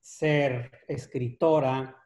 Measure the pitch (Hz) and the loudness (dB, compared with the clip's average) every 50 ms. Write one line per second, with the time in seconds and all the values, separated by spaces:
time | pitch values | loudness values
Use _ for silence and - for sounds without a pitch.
0 | _ - - - 160 156 147 147 143 139 127 123 123 - - - _ - 147 113 | _ -20 -8 -2 0 2 2 4 2 0 -2 -4 -8 -10 -16 -20 _ -10 -10 -10
1 | - - - 135 123 120 120 _ 175 165 156 156 139 131 131 131 131 127 - - | -10 -10 -8 -6 -6 -6 -4 _ 2 4 4 4 2 0 -2 -2 -6 -8 -14 -20
2 | _ | _